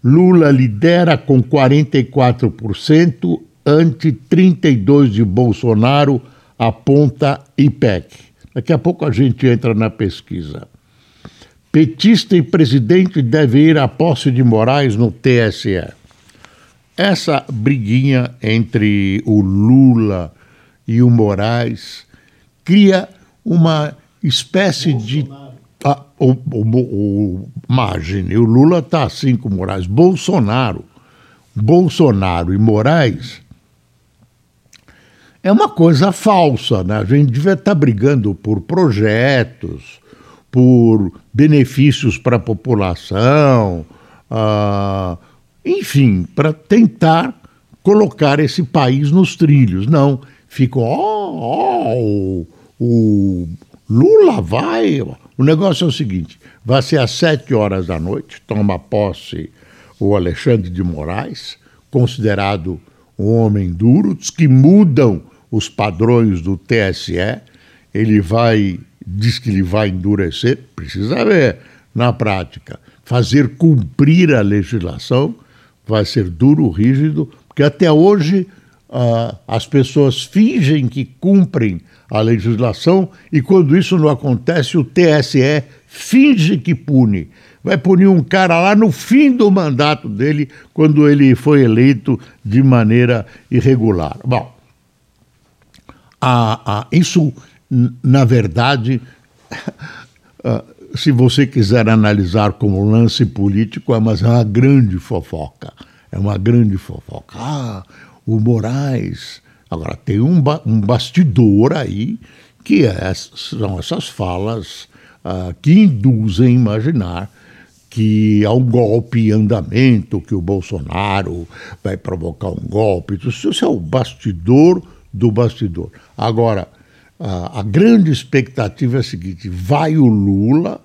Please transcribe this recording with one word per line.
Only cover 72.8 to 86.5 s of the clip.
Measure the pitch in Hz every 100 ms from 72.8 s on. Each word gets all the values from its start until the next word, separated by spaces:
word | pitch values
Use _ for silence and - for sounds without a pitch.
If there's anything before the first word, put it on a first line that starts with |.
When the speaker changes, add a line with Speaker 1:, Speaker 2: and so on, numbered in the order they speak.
| _ _ _
Speaker 1:
fazer | 123 117 139 127 -
cumprir | 165 143 95 - 143 165 170
a | 131
legislação, | 101 104 95 117 87 - - 123 143 233 _ _ _ _ -
vai | 110
ser | 101 - 92
duro, | 82 131 156 135
rígido, | 85 113 135 156 151 151 _ _
porque | -
até | 143 - 175
hoje, | 156 180 208 151 190 180 _ _ _ _
ah, | 127 123 117 117 - -
as | 113 -
pessoas | 143 131 - 139 127
fingem | - 190 220 285 143 156 123
que | 131 123 _
cumprem | 185 196 175 156 113 87 _ _ _
a | 107
legislação | 110 113 101 110 120 98 - 190 180 - _
e | 156
quando | 127 190 156 165
isso | - 180
não | 151
acontece, | 135 139 123 123 170 131 175
o |
T | 127 -
S | 175 151 - 139
E | 131 151 123 _ _
finge | - - 247 285 240 160